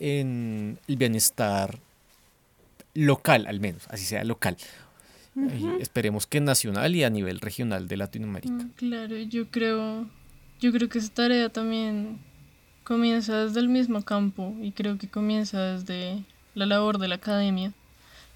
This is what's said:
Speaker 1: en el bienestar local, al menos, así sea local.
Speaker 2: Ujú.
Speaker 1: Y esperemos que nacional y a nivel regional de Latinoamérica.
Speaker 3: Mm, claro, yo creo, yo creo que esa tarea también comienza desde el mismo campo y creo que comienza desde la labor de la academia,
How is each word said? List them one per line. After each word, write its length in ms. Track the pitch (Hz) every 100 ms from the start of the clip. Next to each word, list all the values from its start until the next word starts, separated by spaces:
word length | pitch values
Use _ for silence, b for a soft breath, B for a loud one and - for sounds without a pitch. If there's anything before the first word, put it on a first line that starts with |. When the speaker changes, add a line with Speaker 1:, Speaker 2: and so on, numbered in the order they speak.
Speaker 1:
en 760 | 147 143 131 123 117 107 104 - -
el 80 | 131
bienestar 840 | 123 110 - - 104 98 98 - _ _ _ _ _ _ _ _ _ - -
local, 520 | 156 143 135 - 127 101
al 140 | 101
menos, 220 | 101 82 -
así 140 | 107
sea 200 | 92 104 113
local. 320 | 113 - 87 B B B B B B B 269
Speaker 2:
Ujú. 420 | 269 139 330 359
Speaker 1:
Y 40 |
esperemos 440 | - 123 107 104 -
que 140 | 147
nacional 540 | 143 131 110 101 147 175
y 80 |
a 60 | 123
nivel 300 | 107 92 92
regional 480 | 107 - 120 95 92
de 100 | 101
Latinoamérica. 560 | 98 110 107 95 247
Speaker 3:
Mm, 160 | 240 240 -
claro, 420 | 240 233 220 220
yo 300 | 220 233 226
creo, 580 | 233 226 220 220 220 220 - - - - -
yo 120 | 247
creo 180 | 233 233
que 80 | 233
esa 140 | 214
tarea 360 | - 240 240 226
también 720 | 226 226 226 220 208 214 220 - - - _ _ _
comienza 600 | - 233 233 226 208 214 220
desde 140 | 226
el 100 | 247
mismo 340 | 254 240 214
campo 520 | - 202 202 190 190 220
y 100 | 208
creo 260 | 196 208 202
que 100 | 202
comienza 540 | 208 214 214 208 196 185 185
desde 460 | 185 180 180 202 196 - _ 202
la 60 | 196
labor 320 | 208 214 208
de 80 | 185
la 80 | 180
academia, 580 | 214 202 202 190 190 - _ - B B B